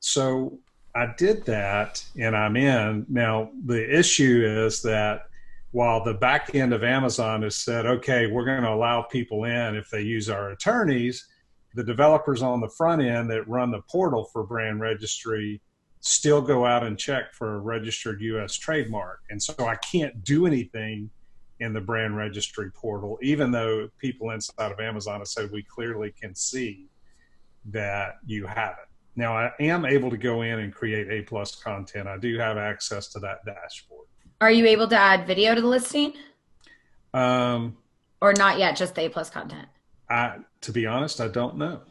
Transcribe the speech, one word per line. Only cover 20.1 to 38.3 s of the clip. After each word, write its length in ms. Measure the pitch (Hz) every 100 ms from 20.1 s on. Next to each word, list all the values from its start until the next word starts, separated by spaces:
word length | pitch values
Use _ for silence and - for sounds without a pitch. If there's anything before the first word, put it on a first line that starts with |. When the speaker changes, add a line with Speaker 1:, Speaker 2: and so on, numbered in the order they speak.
| 113
Speaker 1:
do 240 | 95 147 180
anything 640 | 139 117 113 110 107 107 - - - - -
in 140 | 113
the 80 | 110
Brand 360 | 98 113 110 107
Registry 540 | 107 101 - - 101
portal, 480 | - 113 101 101 110
even 300 | 131 147 131
though 380 | 120 113 110 107 _
people 320 | 135 131 113
inside 400 | 110 - - 107
of 80 | 98
Amazon 400 | 113 107 101 104
have 80 | 101
said, 240 | - 104
"We 140 | 104
clearly 480 | 101 - 117 110 107
can 240 | - 107 90
see 520 | - 131 120 95 95 _ - _ _ - - _ 107
that 480 | 107 101 101 95 -
you 220 | - 104 95
have 300 | 107 107 -
it." 80 | - - _ -
Now, 200 | 117 113
I 140 | 120 -
am 260 | 151 175
able 240 | 143 139 127
to 60 | 113
go 260 | 123 117
in 180 | 117 113
and 120 | 104
create 380 | - 117 107 98
A 120 | 107
plus 340 | 98 110 101 -
content. 500 | 113 98 95 104 98
I 100 | 98
do 220 | 120 113
have 180 | 113 107
access 520 | 104 104 - 101 -
to 100 | 107
that 260 | 98 95
dashboard. 600 | 107 98 85 - _ - - _ - _
Speaker 2:
Are 120 | 220
you 140 | 233 226
able 200 | 214 220
to 100 | 220
add 300 | 196 190 175
video 300 | 185 214 233
to 40 |
the 60 | 233
listing? 460 | 254 247 294 294 - - _ _ _ - - _ _ _
Speaker 1:
Um, 640 | 131 127 127 123 120 117 113 _ _ _ _
Speaker 2:
Or 120 | 202